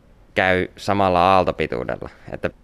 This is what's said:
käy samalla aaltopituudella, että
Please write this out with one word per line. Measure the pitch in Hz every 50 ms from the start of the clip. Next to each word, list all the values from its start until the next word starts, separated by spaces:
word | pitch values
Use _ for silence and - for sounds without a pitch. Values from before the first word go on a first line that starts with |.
| _ - - _ - _ -
käy | 104 95 92 92 90 - - -
samalla | - - 104 98 101 98 92 90 87 87 95 95
aaltopituudella, | 92 87 90 90 - 80 - - 60 64 55 55 - - - - - - -
että | - - - 87 - _